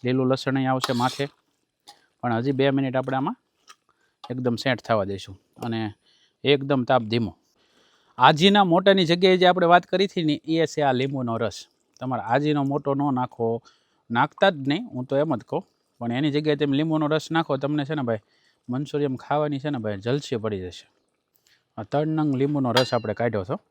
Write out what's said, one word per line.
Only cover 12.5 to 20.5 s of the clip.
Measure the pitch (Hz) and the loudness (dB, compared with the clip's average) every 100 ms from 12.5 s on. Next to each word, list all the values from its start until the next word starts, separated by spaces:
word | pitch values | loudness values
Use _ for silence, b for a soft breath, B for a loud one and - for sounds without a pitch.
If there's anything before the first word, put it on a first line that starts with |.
| 147 139 | 0 0
મોટો | 143 143 139 | -2 -2 -2
ન | 143 127 | 0 0
નાખો, | 123 - 113 117 b b b b b | -4 -4 -4 -4 b b b b b
નાખતા | 117 147 - 196 | 0 0 2 0
જ | 160 135 | 2 -2
નહીં, | 156 240 | -2 -4
હું | 135 127 | -10 -4
તો | 139 | -2
એમ | 160 123 | 0 -2
જ | - | -4
કહું, | 147 - _ _ _ | -8 -8 _ _ _
પણ | 120 120 | -4 -2
એની | 151 143 | 0 0
જગ્યાએ | 151 147 | 0 0
તમે | 147 139 | 2 0
લીંબુનો | 160 156 151 | 0 0 0
રસ | 156 - 165 | -2 0 -2
નાખો, | 165 139 | 0 -2
તમને | 143 151 139 | -2 -4 -4
છે | 156 | -4
ને | 123 | -2
ભાઈ | 110 _ _ _ _ - | -4 _ _ _ _ -8
મંચુરિયમ | 127 143 147 143 123 | -6 -4 -2 -2 -4
ખાવાની | - 147 151 143 | -4 -2 -2 -4
છે | 151 | -4
ને | 143 | -4
ભાઈ | 107 101 107 | -4 -6 -2
જલસી | 143 - 120 | -4 -4 -6
પડી | 110 | -4